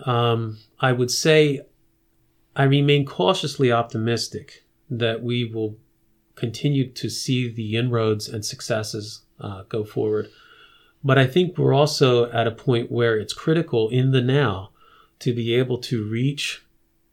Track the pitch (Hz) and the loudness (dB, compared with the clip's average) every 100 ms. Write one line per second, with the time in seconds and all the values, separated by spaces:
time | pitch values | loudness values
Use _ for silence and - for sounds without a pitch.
0 | - 120 120 113 113 107 - - 131 123 | -2 2 2 2 -2 -8 -18 -2 0 2
1 | 123 - 160 156 151 135 - _ _ _ | 0 0 4 6 4 2 -8 _ _ _
2 | _ _ _ _ _ - 139 143 143 143 | _ _ _ _ _ 0 4 4 4 2
3 | 139 - 185 185 147 - 131 117 117 113 | 2 0 0 0 -2 0 2 2 0 -2
4 | 113 117 - - - - _ _ - 123 | -2 -2 -4 -10 -16 -20 _ _ -10 -4
5 | 117 113 120 120 117 110 107 107 _ _ | -2 -2 -4 -2 -4 -4 -6 -6 _ _
6 | _ _ _ - 117 107 147 143 127 - | _ _ _ -8 -8 -4 0 0 -2 -4
7 | 120 - - 127 123 113 107 110 127 117 | -8 -6 -2 -2 -2 -6 -4 -2 0 0
8 | 110 107 - 113 104 - - 113 107 113 | 0 0 -4 -8 -8 -8 -4 -4 -4 -8
9 | 104 - _ - 110 95 95 117 107 - | -10 -14 _ -14 -12 -12 -8 -6 -4 -4
10 | 110 107 104 - - - - _ _ _ | -2 -2 -4 -12 -20 -20 -20 _ _ _
11 | 139 131 131 180 180 - 135 135 147 - | 2 4 4 2 0 0 2 4 2 4
12 | 135 123 117 117 117 113 - 117 117 120 | 4 4 2 0 -2 -2 0 0 0 0
13 | 117 110 104 - - 160 165 120 110 123 | 0 0 -4 -6 0 0 0 0 0 2
14 | 131 135 123 139 131 95 95 _ _ _ | 2 2 2 2 2 -2 -8 _ _ _
15 | _ - - 117 117 120 127 123 - 120 | _ -8 -4 -2 0 0 0 -2 -4 -4
16 | 104 113 135 147 - - _ _ _ _ | -4 -2 -2 -2 -6 -10 _ _ _ _
17 | _ | _